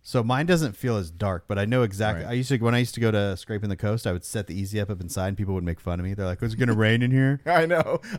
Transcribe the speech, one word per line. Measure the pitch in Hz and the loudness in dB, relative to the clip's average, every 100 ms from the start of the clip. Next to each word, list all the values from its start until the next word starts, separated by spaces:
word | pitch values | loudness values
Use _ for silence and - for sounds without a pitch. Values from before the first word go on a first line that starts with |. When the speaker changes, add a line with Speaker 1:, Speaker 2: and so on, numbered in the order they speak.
Speaker 1:
So | - 127 | -4 -2
mine | 113 127 170 | 0 0 2
doesn't | 170 139 95 | 2 0 -2
feel | 127 107 | -2 -2
as | 82 | -4
dark, | 85 101 87 - | -4 -2 -2 -4
but | 101 | -2
I | 101 | 2
know | 127 | 2
exactly. | 113 98 107 85 | 2 0 -2 -2
Speaker 2:
Right. | 85 | -4
Speaker 1:
I | |
used | 123 127 | -2 0
to, | 127 | 2
when | 117 | 2
I | 120 | 2
used | 120 | 0
to | - | 0
go | 113 | 2
to | 104 101 95 | 2 0 -2
Scraping | - 107 104 | -6 -4 -4
the | 92 | -2
Coast, | 104 110 104 | -2 -2 -2
I | |
would | 87 | -4
set | - 110 92 | -4 -8 -6
the | 90 | -6
Easy | 98 107 | -4 -4
Up | 101 | -4
up | 92 | -6
inside | 87 95 95 | -6 -4 -4
and | 101 | -2
people | 98 | -2
would | 92 | -2
make | 87 82 | -2 -4
fun | 92 87 | -4 -4
of | 92 | -4
me. | |
They're | 101 92 | -4 -4
like, | 90 | -2
"Is | 117 | -4
it | 113 | 0
gonna | 123 | 2
rain | 110 110 117 | 4 4 4
in | 123 | 4
here?" | 131 135 139 | 4 4 0
Speaker 2:
<laughs> | 160 | 2
I | 170 165 | 4 4
know. | 165 139 131 - | 4 2 -2 -4